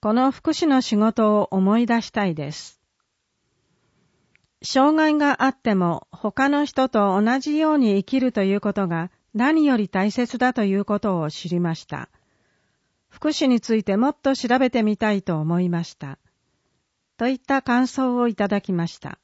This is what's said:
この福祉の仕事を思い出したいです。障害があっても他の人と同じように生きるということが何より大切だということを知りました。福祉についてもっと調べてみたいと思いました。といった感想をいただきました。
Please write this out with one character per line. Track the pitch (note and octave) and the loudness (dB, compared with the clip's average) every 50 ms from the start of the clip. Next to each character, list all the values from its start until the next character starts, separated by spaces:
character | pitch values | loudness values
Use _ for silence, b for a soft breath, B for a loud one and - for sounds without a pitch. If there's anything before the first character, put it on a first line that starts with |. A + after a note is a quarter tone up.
こ | - G#3 G#3+ | 0 0 0
の | A#3 B3+ C4+ C4 | 2 2 0 0
福 | - _ E4 | -2 _ -4
祉 | D#4 - - | -2 0 2
の | D#4 C#4 C4 | 2 2 2
仕 | B3 - A3+ | 2 2 0
事 | G#3 G#3+ A3+ A3 - A3 G#3+ G#3+ | 2 2 2 2 2 2 2 2
を | G#3 G3+ - - | 2 0 0 0
思 | F#3+ F#3+ F#3+ G#3 A3+ | 0 2 2 2 2
い | A#3+ | 2
出 | A3+ A#3 A#3 | 2 0 -2
し | - - | -2 -4
た | _ A#3 G3+ | _ -2 -2
い | F#3+ E3 | -2 -2
で | D#3 D3 C#3+ | -4 -8 -10
す。 | D3+ - - - _ _ _ _ _ _ _ _ _ _ _ _ _ _ _ _ _ _ _ _ _ _ _ _ _ _ _ _ _ _ _ _ _ _ _ _ _ _ - | -10 -12 -16 -18 _ _ _ _ _ _ _ _ _ _ _ _ _ _ _ _ _ _ _ _ _ _ _ _ _ _ _ _ _ _ _ _ _ _ _ _ _ _ -12
障 | - - C4+ C4 D4 D#4 | -4 0 2 2 4 4
害 | D#4 D#4 D#4 D4+ | 2 2 2 2
が | D4+ D4 C#4+ C4+ - - | 2 2 0 0 0 0
あ | C4+ | -2
っ | C4+ | -2
て | _ _ A#3 G#3 | _ _ -2 0
も | F#3+ F3+ E3+ E3+ - - _ - | 2 2 0 -2 -4 -8 _ -20
他 | - - G#3+ - - C4+ C#4 | -8 -8 -8 -4 -2 0 0
の | C#4+ C#4+ D4 | 2 0 -2
人 | C#4+ - - C4 C4 | -2 0 0 0 0
と | - A3 G3+ G3+ F#3 F#3+ | 2 2 2 2 2 2
同 | G#3+ A3+ B3 C4+ | 2 2 0 -2
じ | C4 D4+ D4 D4+ | -2 -2 -2 0
よ | D#4+ D#4 D4+ | 2 2 2
う | D4 | 2
に | B3+ A3 G3+ | 2 2 2
生 | G3 G3 | 0 0
き | - - C4+ | 0 -2 0
る | B3+ B3+ | 0 0
と | - A3 G3 | 0 0 0
い | F#3+ G3 | 0 0
う | G3+ | 0
こ | - G#3+ G3 | -2 -2 -2
と | G#3 G3 F3 | -2 -2 -2
が | E3+ E3 E3 F3+ _ _ _ _ _ | -2 -4 -6 -8 _ _ _ _ _
何 | G#3+ A#3+ C#4 D#4+ D#4+ D4+ | -2 0 2 2 4 4
よ | D4 C4 | 4 2
り | A3+ G#3 F#3 | 2 0 -2
大 | - F#3+ F#3+ G#3 | -2 0 0 0
切 | G3 - B3 A#3 - | 0 -2 -4 -4 -2
だ | A#3 B3+ B3+ B3+ | 0 0 0 0
と | - G#3+ | 0 0
い | G3+ F#3+ | 0 0
う | G3 G3+ | 0 -2
こ | - G#3 G#3 | -2 -4 -2
と | - G#3+ F#3+ E3+ | -2 -2 -2 -2
を | D#3+ D3+ | -2 -4
知 | - - - E3 | -6 -8 -8 -4
り | F3 F3 | -2 -2
ま | F3 E3+ E3 | 0 -2 -4
し | - - | -6 -8
た。 | _ - C#3 B2+ _ _ _ _ _ _ _ _ _ _ _ _ _ _ _ _ _ _ _ _ _ | _ -12 -12 -12 _ _ _ _ _ _ _ _ _ _ _ _ _ _ _ _ _ _ _ _ _
福 | _ - - D4+ | _ -6 -4 -4
祉 | D4+ - D#4+ | -2 0 2
に | C4 B3 A#3 | 2 2 2
つ | - - A3+ | 0 0 -2
い | A3 G3+ | -2 0
て | - G3 | 0 0
も | G3+ A#3+ C#4 | 2 2 0
っ | D4+ _ | -2 _
と | _ C#4 C4+ | _ -2 -2
調 | - - A3+ A#3+ C4 | -2 0 0 0 2
べ | C4+ B3+ | 2 2
て | - B3 G#3+ | 2 0 0
み | G#3+ G#3+ | 0 0
た | - A3+ G#3+ G#3 | 0 0 0 0
い | G3 F#3 | -2 -2
と | - F3 D#3 | -2 -4 -2
思 | D#3 D#3+ E3+ F3 | -2 0 0 0
い | F3+ F3+ | 0 0
ま | F3 E3+ E3+ | -2 -4 -6
し | - - | -8 -12
た。 | _ - C#3 C3+ _ _ _ _ _ _ _ _ _ _ _ _ _ _ _ _ _ _ _ _ | _ -16 -16 -16 _ _ _ _ _ _ _ _ _ _ _ _ _ _ _ _ _ _ _ _
と | _ A3+ | _ -2
い | B3 C4+ | -2 -2
っ | B3+ | -4
た | _ - C4+ C4+ - | _ -2 -2 -2 0
感 | - A#3+ B3 B3+ | 0 0 2 0
想 | B3+ - - C4 B3+ B3 | 0 0 -2 -2 -2 0
を | B3 A#3+ A#3+ | 0 0 0
い | A3 | 0
た | - G#3 G3 | -2 -2 0
だ | G3+ G3+ | 0 -2
き | G3 - F#3+ | -2 -2 -4
ま | F3 E3+ | -2 -2
し | E3 - - | -4 -6 -10
た。 | - - - _ | -16 -16 -16 _